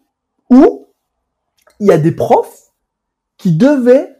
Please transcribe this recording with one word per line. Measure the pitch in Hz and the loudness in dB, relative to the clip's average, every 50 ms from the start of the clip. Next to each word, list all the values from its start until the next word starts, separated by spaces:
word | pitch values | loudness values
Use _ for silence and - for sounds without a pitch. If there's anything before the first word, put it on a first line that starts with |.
| _ _ _ _ _ _ _ _ _ - | _ _ _ _ _ _ _ _ _ 2
où | 247 254 320 480 - - - _ _ _ _ _ _ _ _ _ _ _ _ _ _ _ _ _ _ - | 4 4 4 4 0 -4 -12 _ _ _ _ _ _ _ _ _ _ _ _ _ _ _ _ _ _ -6
il | 208 | -2
y | 190 | -2
a | 175 156 | 0 0
des | 147 165 | -2 -4
profs | - - 123 - 247 453 480 - - _ _ _ _ _ _ _ _ _ _ _ _ _ _ _ _ _ | -4 -4 -4 -4 -2 -4 -4 -6 -12 _ _ _ _ _ _ _ _ _ _ _ _ _ _ _ _ _
qui | - 190 | -6 -4
devaient | 160 156 226 285 302 269 233 247 247 285 370 - - _ | -2 0 0 0 0 0 0 0 0 0 -2 -6 -14 _